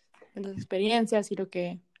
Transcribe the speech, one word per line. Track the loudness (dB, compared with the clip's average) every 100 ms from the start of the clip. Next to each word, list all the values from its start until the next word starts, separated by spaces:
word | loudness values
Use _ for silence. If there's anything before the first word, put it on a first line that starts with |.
| _ _ -18
nuestras | -12 -10 -8
experiencias | -4 0 4 4 4 2 0
y | -4
lo | -4
que | -4 -6 -8 -14 _